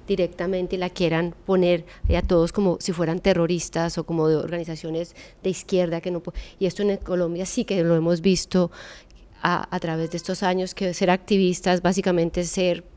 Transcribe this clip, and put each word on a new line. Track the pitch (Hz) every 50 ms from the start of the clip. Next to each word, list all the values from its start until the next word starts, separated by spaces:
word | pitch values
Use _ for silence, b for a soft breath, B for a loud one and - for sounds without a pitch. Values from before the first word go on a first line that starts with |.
| B
directamente | - 196 185 175 170 175 - 170 185 190 185 180 165 190
y | 185
la | 180 180
quieran | - - 180 160 165 160 175 175 - - -
poner, | - 190 185 180 175 175 165 170 B B B B -
eh, | 180
a | 175
todos | - - 185 165 165 170
como | - 208 202 180 160 -
si | - -
fueran | 165 170 170 156 165 180
terroristas | - 196 185 170 170 160 180 165 - - - 165 165 170 -
o | 170 156
como | - 165 165 156
de | 156 160
organizaciones | 147 - 156 175 170 160 165 160 151 - 160 160 165 175 - - B B B B B
de | - 190
izquierda, | 180 - - - 196 180 180 165 165 165
que | 165 185
no | 180 165
pu-, | - 180 - B B B B B
y | 185
esto | 175 - - 208
en | 202 196
Colombia | 196 - - 185 180 175 165 170 175 190
sí | - - 247 214
que | - 196 185 165
lo | 170 170
hemos | 160 160 170 175 165
visto | 170 196 185 165 - - - 185 175 170 B B B B B B B B B B B - - -
a, | - 175 175 - - - 180
a | 180
través | - 165 160 160 165 160
de | 175
estos | 170 - - 185 - 202
años, | 180 180 185 185 180 -
que | - 196 180 170
ser | - 196 175
activista | 180 190 - - 202 190 190 180 180 - - 180 180
es | 175
básicamente | 180 175 185 190 185 190 180 175 170 165 - 175 175
ser, | 165 - 196 180 180 170 165 - - -